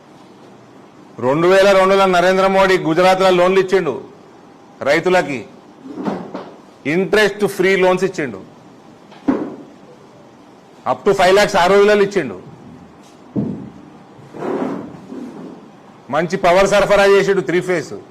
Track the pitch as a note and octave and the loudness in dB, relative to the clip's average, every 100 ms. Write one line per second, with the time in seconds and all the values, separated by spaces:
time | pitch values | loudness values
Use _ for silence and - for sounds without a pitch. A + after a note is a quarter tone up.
0 | - - - - - - - - - - | -20 -20 -20 -20 -20 -20 -20 -20 -20 -20
1 | - - B2 D3+ F3 F#3+ G3 F#3+ F#3 G3 | -20 -6 -2 0 2 4 4 4 4 4
2 | F#3+ F3+ F3+ F#3+ F#3+ F#3+ F#3+ F3+ D3+ E3 | 2 2 2 2 2 2 2 0 0 2
3 | F3+ F#3 F#3+ F3+ F3+ F#3+ F#3+ F#3+ D#3+ A2 | 2 2 2 2 2 2 2 0 -2 -6
4 | - - - - - - - - A#2 D#3+ | -12 -20 -20 -20 -20 -20 -20 -8 -2 0
5 | F3 F3+ D3 B2+ G2 - - - - - | 2 0 0 -6 -12 -20 -20 -20 -18 -10
6 | - - - - - - - - C#3 E3+ | -8 -8 -12 -16 -16 -20 -20 -12 -4 -4
7 | F3+ G3+ G3+ G3+ G3+ - F#3 F#3+ F#3 F#3 | 0 0 0 0 -4 0 0 2 2 0
8 | F#3 - C#3 F#2+ - - - - - - | -2 -4 -8 -10 -18 -20 -20 -20 -20 -20
9 | - - - - - - - - - - | -20 -8 -6 -4 -8 -14 -20 -20 -20 -20
10 | - - - - - - - - A#2+ C3 | -20 -20 -20 -20 -20 -20 -20 -12 -8 -2
11 | G#3 G3 F#3 G3 G3+ F#3+ F3+ G3+ G3+ G#3 | 0 2 4 4 2 2 2 4 4 4
12 | G3 G3 C3 F#2 - - - - - - | 2 -2 -6 -10 -16 -20 -20 -20 -20 -20
13 | - - - - - - - - - - | -20 -20 -10 -8 -6 -10 -14 -20 -20 -20
14 | - - - - - - - - - - | -20 -20 -20 -14 -10 -8 -8 -10 -14 -20
15 | - - - - - - - - - - | -18 -16 -16 -18 -20 -20 -20 -20 -20 -20
16 | - C#3+ E3 F#3 F3+ F3+ G3 G3+ F#3+ G3+ | -6 -4 -4 -2 2 2 2 2 2 4
17 | G3 G3 F#3+ F#3+ F3 F3 F3 F3 - G2 | 4 4 2 0 0 -2 -2 -4 -6 -14
18 | - | -18